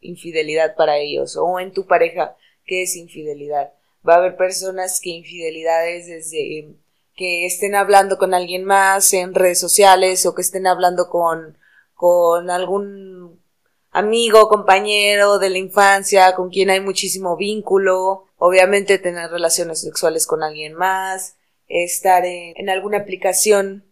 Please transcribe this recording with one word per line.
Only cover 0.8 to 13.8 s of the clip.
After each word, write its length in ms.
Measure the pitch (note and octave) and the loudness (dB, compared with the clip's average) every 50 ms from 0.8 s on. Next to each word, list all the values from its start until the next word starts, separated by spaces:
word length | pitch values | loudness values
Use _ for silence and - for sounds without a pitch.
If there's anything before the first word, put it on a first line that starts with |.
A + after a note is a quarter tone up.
| D#3+ D3+ D3 D3 | 0 0 0 0
ellos, 380 | D3 D3 C#3+ C#3 C#3 C#3 - | -2 -4 -4 -6 -6 -6 -6
o 240 | D#3 D#3 F3 F3+ F3+ | -4 -4 -4 -4 -4
en 120 | F#3 F#3+ F#3+ | -6 -8 -8
tu 140 | F#3+ F#3+ | -8 -2
pareja, 500 | - F3+ E3+ E3 E3 E3+ F3+ D#3 - - _ _ _ _ _ _ | 0 2 2 2 0 -2 -4 -6 -6 -8 _ _ _ _ _ _
¿qué 160 | - F#3 F#3 F#3 | -8 -6 -6 -6
es 140 | F3+ - | -6 -8
infidelidad? 800 | F3 E3+ E3 - D3+ D3+ D3+ D3 C#3+ C#3+ D3 D3 C#3+ C#3 - _ _ _ _ _ _ - | -10 -14 -18 -18 -14 -12 -12 -12 -12 -10 -6 -6 -6 -6 -6 _ _ _ _ _ _ 2
Va 100 | D#3+ E3 | 4 4
a 40 | F3 | 4
haber 180 | F3+ F#3 F3+ | 4 2 0
personas 640 | F3+ F#3 F#3 F#3+ - F#3+ F#3+ F#3 F#3+ F#3 F#3 F#3 - | -2 -2 -2 -2 -4 -8 -8 -8 -8 -6 -6 -6 -8
que 100 | - F3+ | -8 -10
infidelidad 800 | E3 E3 E3 - F3+ F3 E3 D#3+ D#3+ D#3+ D#3+ E3 E3 E3 E3 E3+ | -12 -12 -14 -18 -14 -10 -10 -10 -8 -6 -4 -2 0 0 0 -2
es 200 | F3 F3 E3+ E3+ | -6 -8 -12 -16
desde 580 | E3+ E3 D#3+ D#3 D#3+ D#3 C#3 - D3+ D#3 D3+ D3+ C#3+ _ _ _ _ _ _ _ _ | -16 -16 -14 -10 -8 -8 -8 -8 -8 -12 -14 -18 -20 _ _ _ _ _ _ _ _
que 320 | - F#3 F3+ F3 E3+ F3 | -10 -6 -6 -4 -4 -4
estén 300 | F3+ F3+ - G3+ G3+ G3+ | -6 -6 -4 -4 -2 0
hablando 420 | G3+ G3 F#3+ G3+ G3 G3 G3 F#3+ - | 0 2 4 4 4 4 4 0 0
con 160 | G3 F#3 F#3 | 0 0 0
alguien 300 | F3+ F3+ E3+ F3+ F3+ F#3 | 0 -2 -4 -6 -6 -2
más 480 | G3 G3 G3 G3 F#3+ G3 G3 G3 - - | 2 2 4 4 4 2 2 2 0 0
en 240 | F#3 F3+ F#3 F3+ | 0 -2 -2 0
redes 240 | F#3 F#3 F3+ F3 F3 | 0 2 2 0 0
sociales, 680 | A3 G3 - - G3+ F#3+ F#3 F#3 F#3+ F#3 F#3 F3+ - | -2 0 2 6 8 8 8 8 6 2 0 0 -2
o 80 | F3+ - | -2 -2
que 80 | - F3+ | -4 -6
estén 240 | - - F#3 F#3+ | -6 -4 -2 0
hablando 420 | F#3 F3+ F3 F3+ F3+ F3+ F3 F3 - | 0 2 2 2 0 0 0 -4 -2
con, 500 | - E3+ E3+ E3 D#3+ D#3+ D#3+ D#3 D3+ _ _ _ _ _ _ _ _ | -2 0 0 0 -2 -4 -8 -14 -20 _ _ _ _ _ _ _ _
con 560 | - F3 F3 F3 F3 F3 E3+ E3+ F3 F3 F3+ | 0 2 2 4 4 4 4 2 0 0 -4
algún 920 | F3+ F3+ F#3 F3 F#3+ G3+ G3+ G3+ G3+ G3 F#3+ F#3+ F#3 F3+ F3+ F3 _ _ _ _ _ _ _ _ _ _ | -4 -4 -4 -4 -4 -4 -6 -8 -12 -16 -18 -20 -20 -20 -20 -20 _ _ _ _ _ _ _ _ _ _